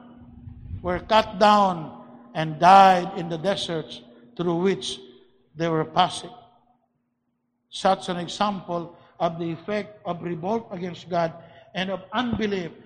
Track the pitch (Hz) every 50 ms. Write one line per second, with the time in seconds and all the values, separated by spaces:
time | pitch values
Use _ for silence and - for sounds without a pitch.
0 | - - - - - - - - - - - - - - - - - 180 180 170
1 | - - 220 220 214 - - 185 214 208 208 208 202 190 180 165 156 - - -
2 | - - - - - - - 165 160 160 151 143 175 180 190 196 196 190 185 180
3 | 175 180 - 190 170 170 170 160 151 196 196 - - - 170 156 147 - - -
4 | - - - - - - _ - 170 175 170 170 180 196 185 - - - - -
5 | - - - - _ _ _ _ _ _ _ 151 165 170 160 156 156 156 160 185
6 | 185 - - - - 170 - - - _ _ _ _ _ _ _ _ _ _ _
7 | _ _ _ _ _ _ _ _ _ _ _ _ _ _ - - - 190 190 190
8 | - - 180 175 170 160 - - 202 208 202 185 151 - 175 170 165 170 - -
9 | - _ _ - 170 175 165 165 175 165 165 160 - - 208 208 202 208 - -
10 | - - 175 165 165 175 175 160 165 190 226 233 226 - 202 175 180 180 170 -
11 | - 165 180 170 170 165 - - - - - - - - - 175 185 190 190 180
12 | - - 208 226 254 240 220 196 220 208 202 185 175 156 - - -